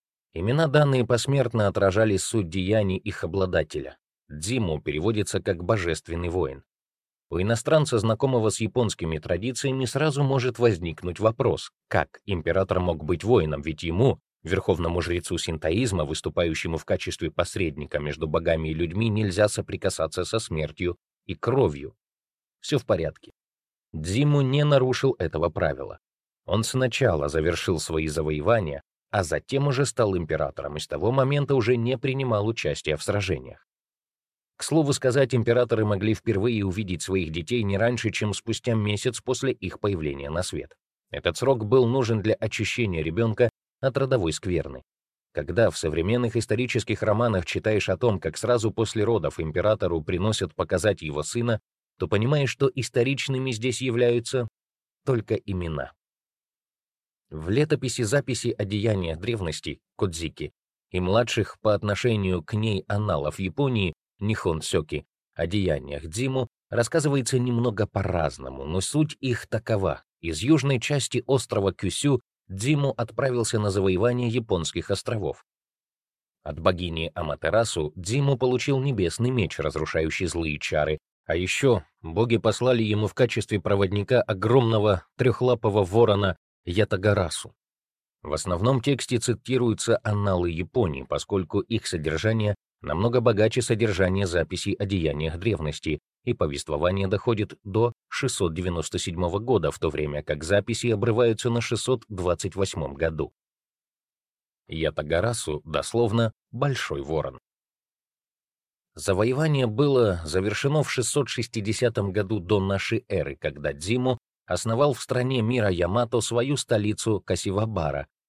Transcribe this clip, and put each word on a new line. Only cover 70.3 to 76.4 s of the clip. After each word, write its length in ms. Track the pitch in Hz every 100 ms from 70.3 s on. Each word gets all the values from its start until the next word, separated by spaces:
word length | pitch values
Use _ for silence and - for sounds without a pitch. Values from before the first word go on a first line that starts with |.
| 78
южной 400 | 113 160 139 127
части 420 | - 143 - 120 -
острова 440 | 135 - 104 98
Кюсю 480 | - 95 - 147 127 - _ -
Дзиму 480 | 95 120 151 139 131
отправился 640 | 117 - 131 123 110 110
на 100 | 104
завоевание 580 | 98 95 90 117 123 120
японских 640 | 120 113 90 80 87 -
островов. 560 | 98 - 113 78 - _ _ _ _ _ _ _ _ _ _